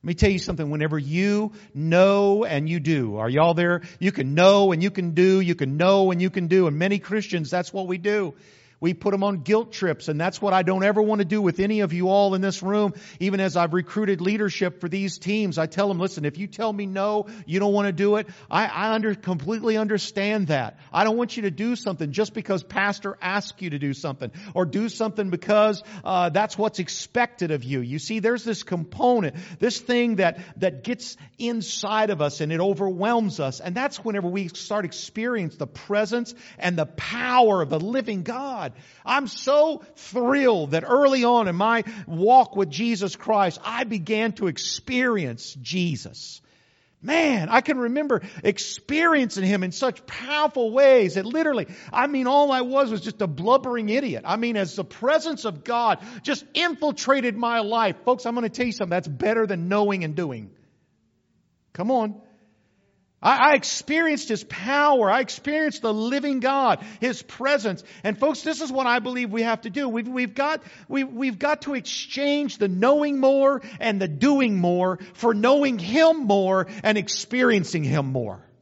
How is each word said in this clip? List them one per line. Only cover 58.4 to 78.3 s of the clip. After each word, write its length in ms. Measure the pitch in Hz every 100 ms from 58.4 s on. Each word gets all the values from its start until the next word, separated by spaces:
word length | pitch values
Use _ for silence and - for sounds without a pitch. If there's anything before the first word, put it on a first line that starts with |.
| 226
tell 160 | - 247
you 60 |
something. 180 | - 185
That's 180 | 175 170
better 380 | 135 196 226 214
than 220 | 185 175
knowing 360 | 202 208 196
and 120 | 160 151
doing. 340 | 160 117 101 _ _ _ _ _ _ _ _ _ _ _ _
Come 180 | - 208
on. 300 | 254 214 208 - _ _ _ _ _ _ _ _ _
I, 300 | - - 277
I 20 | 285
experienced 720 | - - - 311 330 294 -
His 140 | 214
power. 640 | - - 208 285 294 269 202
I 100 | 233
experienced 640 | 254 - 285 302 302 -
the 120 | 226
living 460 | 214 226 277 285 262
God, 460 | 254 277 254 180 - -
His 200 | 247 -
presence. 640 | - - 269 285 208 175 - -
And 140 | 208 208
folks, 260 | 285 294
this 180 | 302 311
is 100 | 302
what 160 | 262 247
I 120 | 247
believe 320 | 240 247 240
we 100 | 226
have 200 | 233 226
to 80 | 233
do. 200 | 190 269
We've, 180 | 226 233
we've 260 | 254 247
got, 300 | 233 285 311 - - -
we, 160 | 269
we've 340 | 269 233 269 196
got 260 | 285 302
to 100 | 285
exchange 840 | 269 - - - 262 285 285 285 -
the 80 | 202
knowing 500 | 180 233 294 294 277
more 420 | 269 277 269 269 - 196
and 200 | 226 202
the 80 | 185
doing 500 | 147 269 277 247 196
more 420 | 175 180 185 185 196 -
for 180 | 233
knowing 460 | 208 233 285 277 226
Him 460 | 170 262 320 320 233
more 420 | 202 190 190 180 -
and 140 | 220 214
experiencing 840 | - - - 247 247 208 - 170
Him 220 | 139 147 135
more. 360 | 131 110